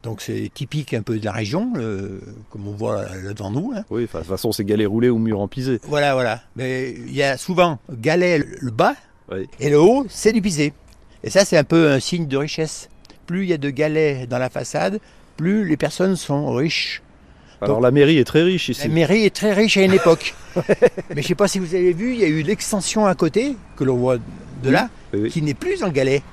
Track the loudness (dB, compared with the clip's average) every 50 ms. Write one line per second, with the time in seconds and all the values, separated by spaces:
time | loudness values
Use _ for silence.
0 | -8 -10 -10 -10 -8 -8 -6 -6 -6 -8 _ -10 -10 -6 -6 -8 -6 -4 -6 -6
1 | -4 -4 -6 -4 -4 -6 -4 -4 -4 -4 -2 -4 -2 -4 -4 -4 -4 -4 -6 -6
2 | -8 -10 -10 -12 -14 -16 -18 -20 -20 -18 -16 -12 -10 -10 -8 -6 -4 -4 -4 -4
3 | -6 -8 -10 -12 -10 -10 -10 -8 -8 -6 -4 -4 -4 -4 -6 -8 -8 _ -4 -6
4 | -4 -4 -6 -10 -6 -6 -6 -4 -4 -4 -4 -2 -2 -2 0 0 0 0 0 2
5 | 2 2 2 2 0 0 -2 -2 -4 -6 -6 -6 -4 -2 -4 -4 -4 -4 -2 0
6 | 2 2 2 2 0 0 -2 -4 -8 -16 -12 -8 -6 -6 -4 -4 -6 -8 -10 -12
7 | -12 -8 -2 0 0 0 0 -4 -4 -4 2 2 2 2 2 -4 _ -14 -14 -4
8 | -2 0 2 2 2 2 2 0 0 -4 -8 -8 -8 -8 0 2 2 2 2 -2
9 | _ _ _ _ _ -10 -8 -8 -8 -10 -10 -4 0 4 6 6 8 8 6 4
10 | 0 -4 -8 0 2 2 2 2 0 0 0 0 -2 -2 -2 -10 _ -20 -20 -20
11 | -20 -20 -20 -12 -12 0 2 2 2 4 4 2 4 4 4 4 6 6 4 2
12 | 0 -2 -4 -4 -2 -2 -2 -2 -2 -4 -4 -6 -6 -6 -6 -14 -16 -20 -20 -20
13 | _ -20 -20 -20 -10 -6 -4 -4 0 -2 -2 -2 -2 -4 -2 0 0 0 2 2
14 | 2 2 0 -2 -6 -4 -2 -2 -2 -2 -4 -6 -8 -6 -4 -2 -2 -2 -4 -6
15 | -10 -12 -20 -20 -20 _ _ -4 0 0 2 0 2 0 0 0 0 -4 0 0
16 | 0 0 0 -2 -2 -2 -2 -2 -2 -2 -2 -2 -2 -2 -2 -4 -4 -6 -8 -12
17 | -14 _ -20 _ -20 -20 -20 -20 -20 -20 -12 -4 -2 0 2 4 4 4 6 6
18 | 6 6 6 4 4 4 4 4 4 4 2 0 -2 -4 -4 -4 -2 0 2 2
19 | 2 4 4 4 4 2 0 2 0 2 2 4 2 4 4 4 4 6 4 6
20 | 6 6 4 4 0 -10 -10 -12 -20 -6 -6 -4 0 0 2 4 4 2 2 0
21 | -10 -8 -6 -6 -2 -2 2 2 2 0 2 -2 -4 -2 0 2 2 2 2 2
22 | -2 -4 0 2 2 2 2 0 0 -2 -2 -4 -2 -4 -4 -4 -4 -2 0 2
23 | 2 2 2 2 0 2 2 0 0 0 -4 -8 -12 -20 -6 -2 0 0 2 2
24 | 2 0 0 0 -2 -12 -16 -18 -18 -16 -14 -6 0 2 2 2 2 -2 -8 -16
25 | -14 -6 -4 -2 -2 -2 -2 -2 -2 -2 -4 -4 -4 -4 -2 -2 -2 -2 0 0
26 | 2 2 0 0 -2 -6